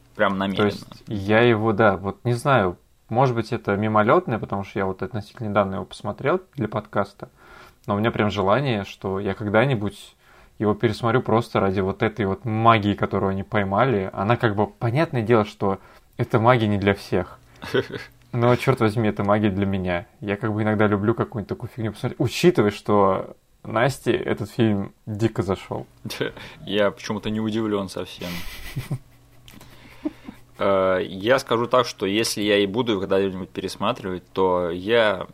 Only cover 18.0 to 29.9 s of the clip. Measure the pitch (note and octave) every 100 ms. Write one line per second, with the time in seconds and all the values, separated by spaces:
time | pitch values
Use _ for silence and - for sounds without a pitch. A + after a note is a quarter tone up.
18 | - _ - B2 A#2+ A#2+ - - A2 A2
19 | G#2+ G2+ G2+ G#2+ G#2+ F#2+ G2 G2 F#2 F2
20 | - - G#2 G2+ A2+ G#2 G#2+ G#2 G#2+ G#2
21 | G#2 A#2 G#2+ A#2 F#2 - A#2 - A2 -
22 | B2+ - B2 - F3 F3 G#2 G#2 - G#2
23 | F#2+ F#2+ - - _ _ - A2 C3+ C3
24 | B2 G#2+ - G#2 G2+ - A2+ G2+ G2 -
25 | - G#2 A2+ - F#2+ F#2 - - C3 _
26 | - - - - - - - G2+ G2 -
27 | - G#2 A2 G#2+ A2 A2 A2 G2+ F#2+ -
28 | F#2 - - F3 - - - C#3 - C#3
29 | - - _ - - - - - -